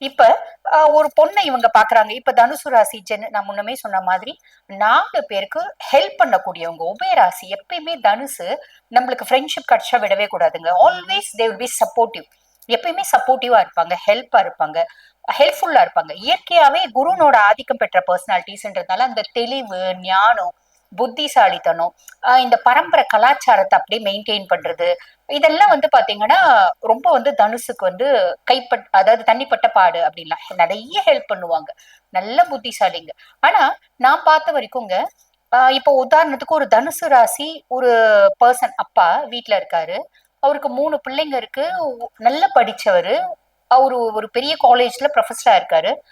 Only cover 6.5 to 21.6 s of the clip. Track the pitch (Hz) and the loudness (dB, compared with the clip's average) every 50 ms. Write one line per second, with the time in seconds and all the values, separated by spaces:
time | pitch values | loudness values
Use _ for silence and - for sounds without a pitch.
6.5 | 170 170 165 170 165 156 165 175 208 233 - - 349 285 196 180 - - 190 185 | -10 -8 -10 -10 -10 -8 -8 -10 -8 -6 -4 0 2 4 4 2 0 -4 -10 -12
7.5 | 196 - - - 359 339 302 330 339 247 220 202 208 233 277 269 - - 170 185 | -12 -12 -10 -12 -12 -10 -8 -10 -8 -2 0 0 0 -2 -6 -12 -12 -12 -8 -8
8.5 | 262 - - _ _ _ _ _ 226 247 254 254 254 - 208 - 254 269 294 294 | -8 -10 -12 _ _ _ _ _ -2 -2 0 0 -6 -8 -2 0 0 0 0 -4
9.5 | - 330 - - 240 220 - - 247 233 214 196 196 196 208 196 202 170 170 160 | -8 -8 0 0 0 0 2 -2 -2 -2 0 -2 -2 -2 -2 -4 -2 -2 -2 -2
10.5 | - 165 165 170 180 180 247 339 359 359 359 370 381 403 403 - - 214 226 226 | -2 -4 -4 -2 2 4 4 4 4 0 -6 -6 -6 -6 -6 -8 -6 -4 -4 -4
11.5 | 196 190 247 247 - - - - - 233 226 226 - 170 - _ _ _ _ _ | -4 -6 -10 -10 -4 -4 -4 -2 0 -2 -2 -2 -4 -12 -18 _ _ _ _ _
12.5 | _ _ _ - 240 262 349 349 339 381 381 - - - - 254 262 254 240 247 | _ _ _ -6 -4 -4 -4 -6 -6 -6 -2 -2 -2 0 0 0 -2 -2 0 2
13.5 | 233 208 175 - _ 170 165 175 175 165 - 208 208 247 240 - - 214 185 175 | 2 2 2 0 _ -4 -4 -2 -6 -4 -2 -2 -2 -2 -2 0 0 2 2 0
14.5 | - - 160 151 156 165 170 - - _ _ _ _ _ - - - - 285 587 | -4 -6 -6 -4 -4 -6 -6 -6 -8 _ _ _ _ _ -10 -8 0 2 2 0
15.5 | - - - 339 294 220 180 - - - 165 151 151 185 208 269 359 - - - | 2 -2 -4 0 2 2 2 2 0 -4 -4 -4 -12 -10 -4 -4 -4 -4 -2 0
16.5 | 349 339 302 277 285 349 381 254 214 254 285 339 381 370 311 285 254 220 208 202 | 2 4 4 4 4 0 -4 -4 -4 -2 -2 0 0 2 4 4 6 4 4 4
17.5 | 220 - 247 - 262 - 214 - - 180 180 - 180 175 - - 190 180 - 190 | 2 0 -2 -8 -6 -6 -6 -2 -2 -2 0 0 -2 -4 -2 -4 -4 -4 -4 -8
18.5 | 202 196 - 208 185 185 175 - 185 214 254 254 226 226 208 - _ 240 233 233 | -14 -14 -14 -10 -10 -10 -6 -6 -4 -2 -2 -4 -4 -8 -8 -6 _ -6 -4 -4
19.5 | 269 269 240 208 185 180 185 185 185 185 185 185 185 190 208 226 240 214 180 175 | -6 -8 -8 -8 -8 -6 -6 -6 -6 -8 -4 -2 0 2 4 2 2 0 -2 -6
20.5 | - _ _ _ _ _ _ _ 196 185 247 240 233 302 294 285 - 262 208 180 | -8 _ _ _ _ _ _ _ -6 -6 -6 -4 -4 -8 -8 0 2 4 4 4
21.5 | 147 - | 2 0